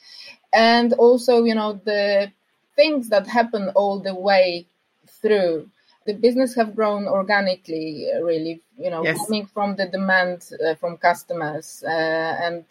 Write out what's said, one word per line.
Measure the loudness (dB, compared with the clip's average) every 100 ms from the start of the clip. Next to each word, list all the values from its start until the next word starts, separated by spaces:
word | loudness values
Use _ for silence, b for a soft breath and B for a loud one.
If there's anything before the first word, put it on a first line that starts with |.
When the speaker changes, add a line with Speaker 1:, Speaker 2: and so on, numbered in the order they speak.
| B B B B _
Speaker 1:
And | 2 4 4 2
also, | 4 6 6 4 2
you | 2
know, | 0 -2 -6
the | -4 -2 2 0 -2 -6 _ _ _ 2
things | 2 2 0
that | 0 2
happen | 0 0 -2 -2 0
all | 0 0
the | -6
way | -4 2 4 4 0 -10 _ _ _ _
through. | _ 0 2 2 -2 -6 _ _ _ -8
The |
business | 0 2 2 0 0
have | -2
grown | -2 -2 -2 -2
organically, | -2 0 0 0 -4 -6 -8 -8 -8 -4
uh, | -2
really, | -2 -2 -4 -8 _ -10
you | -8
know, | -4
Speaker 2:
Yes. | -2 -4
Speaker 1:
coming | -4 -6 -6
from | -6 -4 -4
the | -6
demand, | -4 0 0 0 -4 -12 -6 -4
uh, |
from | -4 -6 -2
customers. | 0 0 -4 -8 -6 -8 -12 -12 -4
Uh, |
and, | -2 -2 -2 -4 -4 -4 -6 0